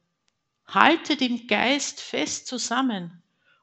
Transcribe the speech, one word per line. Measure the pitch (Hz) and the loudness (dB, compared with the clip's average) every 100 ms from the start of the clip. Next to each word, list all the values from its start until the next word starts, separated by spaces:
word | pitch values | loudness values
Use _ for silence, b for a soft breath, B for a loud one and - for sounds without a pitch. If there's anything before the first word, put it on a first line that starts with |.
| _ _ _ _ _ _ - | _ _ _ _ _ _ 0
haltet | 190 226 320 - 294 | 6 6 6 0 -2
im | 254 233 - | -2 -2 -2
Geist | 208 226 285 - - | 0 2 0 -4 -10
fest | - 247 311 - - | -8 -4 -4 -6 -10
zusammen | 247 - 233 269 196 175 - _ _ _ _ | -8 -4 -2 -2 -4 -8 -14 _ _ _ _